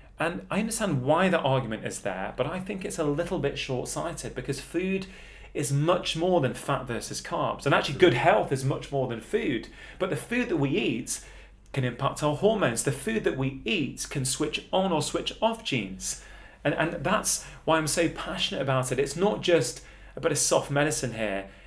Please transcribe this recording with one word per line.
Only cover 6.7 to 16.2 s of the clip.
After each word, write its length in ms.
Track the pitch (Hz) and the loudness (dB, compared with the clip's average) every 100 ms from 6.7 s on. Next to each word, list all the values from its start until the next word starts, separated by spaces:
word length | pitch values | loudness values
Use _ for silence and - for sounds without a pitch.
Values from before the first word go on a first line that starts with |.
| 139 127 | -4 -2
versus 340 | 110 - - | -6 -6 -8
carbs. 440 | - 170 127 110 139 | -6 -2 -2 -2 2
And 80 | |
actually, 240 | 180 208 135 | 2 2 6
good 160 | 175 | 6
health 380 | 131 156 214 170 | 8 6 6 4
is 120 | 131 | 0
much 280 | 135 160 - | 0 -2 -2
more 160 | 139 123 | -2 -2
than 120 | 113 | -4
food. 480 | - 214 208 113 - - - - | -2 -2 0 -2 -4 -14 -18 -6
But 120 | 185 | -4
the 60 | 143 | -2
food 320 | - 247 240 | -2 -2 0
that 80 | 160 | 2
we 140 | 135 | 2
eat 500 | 175 233 117 - - - - - - - | 2 2 -2 -4 -6 -8 -18 -20 -20 -8
can 120 | - | -2
impact 380 | 127 120 139 - | -2 0 -4 0
our 140 | 151 143 | 0 2
hormones. 480 | 196 214 143 117 | 2 4 2 2
The 80 | 143 | 0
food 320 | 131 - 214 | -2 -2 0
that 120 | 190 131 | 0 0
we 240 | 135 131 - | -2 -2 -2
eat 400 | 208 127 - - | -2 -2 -4 -6
can 160 | 147 | -2
switch 420 | 127 - 151 - - | -2 0 -2 -2 0
on 180 | 185 190 | 2 2
or 120 | 160 | 2
switch 320 | 139 165 - - | 0 -2 -4 0
off 220 | 220 226 | 0 0
genes. 580 | - 123 98 92 - - | -2 -2 -2 -6 -6 -8